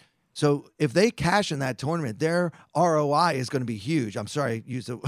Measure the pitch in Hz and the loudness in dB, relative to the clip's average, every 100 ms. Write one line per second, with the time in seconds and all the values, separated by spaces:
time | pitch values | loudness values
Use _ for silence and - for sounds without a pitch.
0 | _ _ _ - 147 143 - - 151 165 | _ _ _ 0 2 2 -2 -4 0 4
1 | 226 - 156 202 196 143 135 117 139 170 | 2 2 2 2 0 -2 -4 -4 -4 -4
2 | 135 104 160 170 175 - _ - 175 156 | -4 -2 0 0 0 -4 _ 2 4 4
3 | 147 147 175 135 123 139 120 107 104 160 | 4 4 4 2 -2 -4 -4 -6 -2 -2
4 | 110 107 104 147 135 113 120 127 120 120 | -2 -4 -6 -4 -2 -4 -6 -8 -8 -8